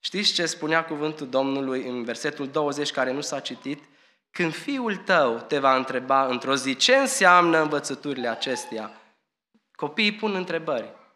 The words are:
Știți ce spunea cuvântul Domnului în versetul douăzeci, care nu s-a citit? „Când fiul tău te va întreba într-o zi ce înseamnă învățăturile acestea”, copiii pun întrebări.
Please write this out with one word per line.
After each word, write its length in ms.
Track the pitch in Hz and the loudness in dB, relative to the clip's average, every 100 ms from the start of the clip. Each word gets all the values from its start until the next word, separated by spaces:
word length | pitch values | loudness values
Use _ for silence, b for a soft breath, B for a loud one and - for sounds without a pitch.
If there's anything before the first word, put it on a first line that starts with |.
Știți 320 | - 185 208 | -6 -2 -2
ce 140 | - 165 | 0 -2
spunea 380 | - 156 165 | -2 0 0
cuvântul 440 | 160 151 151 156 139 | 0 -4 -4 -6 -2
Domnului 540 | 131 135 139 135 131 | 0 0 -2 -2 -4
în 220 | 127 123 | -4 -6
versetul 440 | 117 113 151 - 135 | -6 -6 -6 -6 -6
douăzeci, 420 | 143 147 139 143 | -2 -2 -2 -4
care 200 | - 131 | -2 -2
nu 100 | 135 | -2
s-a 200 | 147 139 | -6 -8
citit? 440 | - 123 139 131 - b b b _ | -8 -10 -10 -12 -14 b b b _
„Când 240 | - 170 | -2 -2
fiul 420 | 156 - 277 240 190 | -2 -6 -4 -2 -4
tău 420 | - 180 135 117 | 2 4 4 2
te 200 | - 147 | -2 2
va 180 | 135 131 | 4 4
întreba 500 | 123 131 127 135 135 | 2 -6 2 2 2
într-o 280 | 123 127 | 0 0
zi 220 | 135 127 127 | -2 0 0
ce 200 | - 262 | 4 4
înseamnă 640 | 269 - 185 180 170 160 | 4 4 8 8 8 4
învățăturile 720 | 151 147 - 135 147 131 120 | 2 -2 -4 -8 -6 -4 -4
acestea”, 720 | 113 - 123 - 110 104 - _ _ _ _ _ _ _ _ | -4 -4 -6 -6 -10 -10 -16 _ _ _ _ _ _ _ _
copiii 380 | 147 151 214 | -8 0 0
pun 200 | 208 220 | 0 -2
întrebări. 580 | 190 180 165 160 131 110 - _ | -2 -2 -4 -2 -4 -4 -14 _